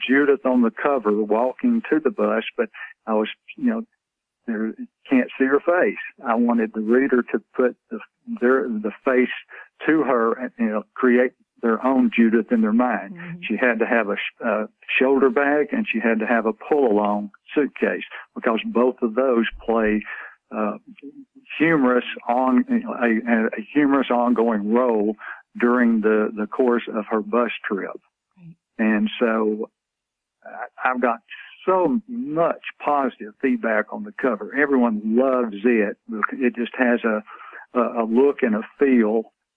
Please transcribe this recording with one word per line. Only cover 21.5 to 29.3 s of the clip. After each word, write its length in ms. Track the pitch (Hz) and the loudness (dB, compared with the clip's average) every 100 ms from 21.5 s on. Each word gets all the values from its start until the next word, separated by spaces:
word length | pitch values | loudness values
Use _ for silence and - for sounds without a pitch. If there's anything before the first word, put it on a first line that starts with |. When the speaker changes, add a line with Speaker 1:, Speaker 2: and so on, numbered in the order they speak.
| - | -2
Speaker 1:
humorous 460 | 160 160 127 123 - - - | 2 4 4 2 -2 -6 -2
on, 360 | 123 131 123 123 | 0 2 2 2
you 120 | 117 | -2
know, 120 | - | -2
a, 140 | - 120 | -2 0
a, 400 | 113 120 113 113 | 0 0 0 0
a 200 | - 107 | -4 -4
humorous 380 | 147 143 139 123 | 0 2 2 2
ongoing 640 | 120 120 113 117 107 104 | 2 2 2 2 0 0
role 440 | 120 127 110 104 107 - - _ 104 | 2 2 2 0 -4 -12 -18 _ 0
during 440 | 120 123 117 113 | 2 4 4 4
the, 280 | 107 110 107 107 | 2 2 0 -4
the 100 | 107 | -4
course 360 | - 127 120 - | 0 2 0 -2
of 100 | 113 101 | -6 -4
her 120 | 110 | -4
bus 280 | 101 117 117 - - | 0 0 0 -4 -6
trip. 320 | 98 87 - _ _ _ _ | -6 -6 -12 _ _ _ _
Speaker 2:
Right. 200 | 170 - _ - | -20 -20 _ -2
Speaker 1:
And 300 | 110 107 107 - | 0 2 0 0
so 520 | 117 | 0